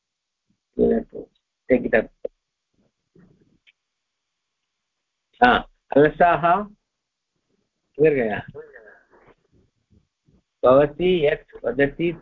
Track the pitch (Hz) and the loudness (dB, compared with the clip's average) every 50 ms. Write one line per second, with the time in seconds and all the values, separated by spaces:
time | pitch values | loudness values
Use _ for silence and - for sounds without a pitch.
0 | _ _ _ _ _ _ _ _ _ _ _ _ _ _ - - - 82 117 - | _ _ _ _ _ _ _ _ _ _ _ _ _ _ -4 -2 0 0 0 -2
1 | - _ - - - - _ _ _ _ _ _ _ - 127 117 120 127 120 110 | -4 _ -16 -18 -18 -20 _ _ _ _ _ _ _ -2 -2 -2 -2 -2 -2 -2
2 | 110 - _ _ - - _ _ _ _ _ _ _ _ _ _ _ _ _ _ | -2 -4 _ _ -18 -18 _ _ _ _ _ _ _ _ _ _ _ _ _ _
3 | _ _ _ _ _ _ _ _ _ _ _ _ _ _ _ _ _ _ _ _ | _ _ _ _ _ _ _ _ _ _ _ _ _ _ _ _ _ _ _ _
4 | _ _ _ _ _ _ _ _ _ _ _ _ _ _ _ _ _ _ _ _ | _ _ _ _ _ _ _ _ _ _ _ _ _ _ _ _ _ _ _ _
5 | _ _ _ _ _ _ _ - 247 247 226 185 - - _ _ _ - - 139 | _ _ _ _ _ _ _ 0 2 2 2 2 -2 -6 _ _ _ -2 2 2
6 | 147 151 151 - 180 175 165 151 165 170 175 196 208 202 - _ _ _ _ _ | 2 2 2 2 2 2 2 0 0 0 0 0 -4 -8 -16 _ _ _ _ _
7 | _ _ _ _ _ _ _ _ _ _ _ _ _ _ _ _ _ _ - 139 | _ _ _ _ _ _ _ _ _ _ _ _ _ _ _ _ _ _ -2 2
8 | 151 160 147 131 117 107 101 95 - - - 143 - - - - - - - _ | 2 2 2 2 -2 -4 -6 -8 -12 -14 -18 -20 -20 -20 -20 -20 -20 -20 -20 _
9 | _ _ _ _ _ _ _ _ _ _ _ _ _ _ _ _ _ _ _ _ | _ _ _ _ _ _ _ _ _ _ _ _ _ _ _ _ _ _ _ _
10 | _ _ _ _ _ _ _ _ _ _ _ _ - 123 131 139 147 147 - - | _ _ _ _ _ _ _ _ _ _ _ _ 2 4 4 4 2 0 -2 -4
11 | 175 180 185 170 147 147 156 - - _ - - - 117 120 131 139 135 - - | -4 -2 -2 0 0 -2 -2 -4 -10 _ -16 -10 -8 -6 -2 -2 -2 -2 -4 -6
12 | 165 175 160 165 | -6 -6 -6 -4